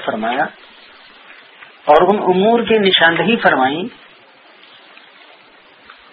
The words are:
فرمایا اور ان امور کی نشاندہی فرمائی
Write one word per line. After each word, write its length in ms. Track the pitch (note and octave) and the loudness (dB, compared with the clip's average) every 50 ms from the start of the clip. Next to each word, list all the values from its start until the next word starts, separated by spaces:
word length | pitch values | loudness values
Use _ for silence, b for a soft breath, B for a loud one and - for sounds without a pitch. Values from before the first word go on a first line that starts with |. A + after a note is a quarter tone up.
| - | -2
فرمایا 380 | - C3 A2 A2 A2+ B2 C3+ D#3 G3 - - - - - - - - - - - - - - - - - - - - - - - - - - - | -8 -8 -6 -6 -6 -4 -4 -6 -6 -8 -18 -20 -20 -20 -20 -20 -20 -20 -20 -20 -20 -20 -20 -20 -20 -20 -20 -20 -20 -20 -20 -20 -20 -20 -12 0
اور 180 | - D3 D#3+ F3+ | 2 4 4 4
ان 160 | F3+ G3+ G#3 - | 2 0 -2 0
امور 380 | F3+ F3+ F#3 F#3+ A3 A#3 A3+ A3 | -2 0 0 2 2 0 0 0
کی 160 | F#3+ A3 A3 | 0 0 0
نشاندہی 580 | G3+ F#3+ F3+ D#3+ E3 E3 E3 E3 E3 F#3 A#3 | 2 2 2 2 2 2 2 0 -2 -2 -2
فرمائی 520 | - - F#3 D#3+ C3+ C3 C3 C#3+ D#3+ G3 A#3+ - - - - - - - _ _ _ _ - - - - - - - - - - - - - - - - - - - - - - - _ - - _ - - - - - - | 0 0 0 0 2 0 -2 -2 -6 -8 -10 -14 -18 -20 -20 -20 -20 -20 _ _ _ _ -20 -20 -20 -20 -20 -20 -20 -20 -20 -20 -20 -20 -20 -20 -20 -20 -20 -20 -20 -20 -20 -20 -20 _ -20 -20 _ -20 -20 -20 -20 -20 -20